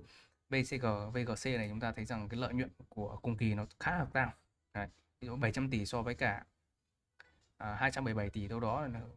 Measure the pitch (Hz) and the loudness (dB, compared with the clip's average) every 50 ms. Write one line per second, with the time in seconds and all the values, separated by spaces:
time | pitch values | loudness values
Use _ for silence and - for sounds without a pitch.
0 | - - - - - - _ _ _ - 135 135 123 - 139 127 123 113 107 104 | -8 -12 -20 -20 -20 -20 _ _ _ 0 2 2 2 2 0 0 2 2 2 2
1 | 104 107 117 127 120 120 110 - - 131 127 117 107 104 104 110 117 117 113 - | 0 -2 -2 -2 0 0 -2 -2 0 0 0 0 0 -2 -2 -2 -2 -2 -2 -2
2 | 110 113 120 110 104 104 117 117 127 120 123 123 127 - - - - - - 107 | -4 -4 -2 -4 -4 -4 -4 -2 -2 0 0 0 0 -2 -4 -16 -20 -12 -6 -4
3 | 104 101 - - - 120 117 107 123 110 104 104 104 - - - - 151 175 180 | -4 -4 -4 -4 -2 -2 0 2 2 2 2 2 -2 -6 -6 -4 -2 0 2 2
4 | 143 131 - 135 127 117 - - _ _ _ _ _ _ - 104 101 - - _ | 0 0 2 2 2 2 0 -6 _ _ _ _ _ _ -6 -6 -6 -6 -6 _
5 | _ _ _ - - 123 120 123 120 110 - 131 135 131 131 110 101 - - 120 | _ _ _ -12 -8 -6 -2 2 2 2 4 4 0 2 2 0 0 0 0 -2
6 | 113 120 123 - 135 113 101 - - _ _ _ _ _ _ _ _ _ _ _ | 0 0 -2 2 2 2 2 0 -6 _ _ _ _ _ _ _ _ _ _ _
7 | _ _ _ _ - _ _ _ _ _ _ - 107 104 104 104 127 135 131 135 | _ _ _ _ -20 _ _ _ _ _ _ -8 -6 -4 -2 2 2 2 4 2
8 | 135 117 110 107 104 101 - 110 101 101 117 117 117 110 117 143 151 131 117 113 | 0 2 2 2 0 0 0 -2 -4 -2 -2 0 0 0 0 0 0 -2 -4 -6
9 | 117 117 - | -8 -10 -12